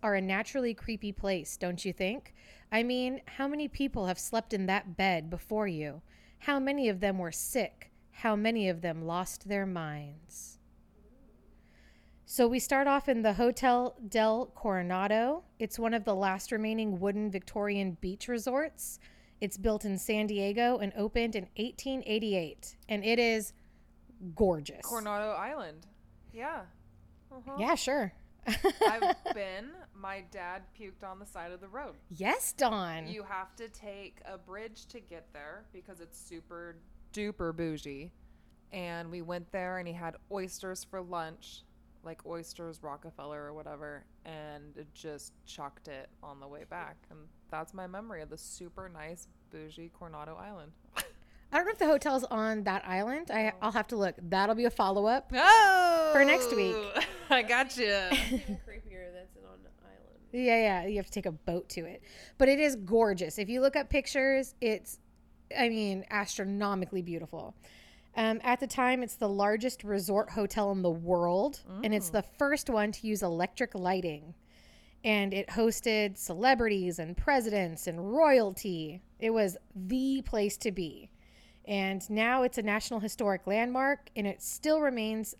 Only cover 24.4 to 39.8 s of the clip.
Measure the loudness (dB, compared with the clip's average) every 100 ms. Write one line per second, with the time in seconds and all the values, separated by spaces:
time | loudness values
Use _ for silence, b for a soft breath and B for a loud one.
24.4 | 4 4 -4 -10 -6 -4 -2 -2 -2 -4
25.4 | -4 -6 -10 -12 -20 -20 -20 -20 -20 -10
26.4 | -8 -8 -12 -20 -20 -20 -20 -20 -20 -18
27.4 | -12 -4 0 0 0 0 0 -6 -20 -10
28.4 | -4 0 2 4 4 4 2 0 -2 -6
29.4 | -6 -8 -10 -14 -20 -14 -10 -10 -12 -12
30.4 | -10 -10 -14 -18 -18 -16 -16 -16 -16 -14
31.4 | -12 -14 -14 -12 -12 -14 -18 -6 -2 0
32.4 | -2 0 0 0 -2 -6 -8 -10 -10 -10
33.4 | -10 -14 -16 -14 -14 -14 -16 -18 -18 -18
34.4 | -16 -14 -14 -16 -20 -20 -18 -20 -18 -18
35.4 | -16 -16 -18 -20 -20 -20 -20 -20 -18 -18
36.4 | -16 -16 -16 -18 -20 -20 -12 -6 -6 -4
37.4 | -4 -2 -4 -4 -8 -12 -14 b b b
38.4 | b b -16 -10 -8 -8 -8 -10 -8 -8
39.4 | -8 -8 -6 -6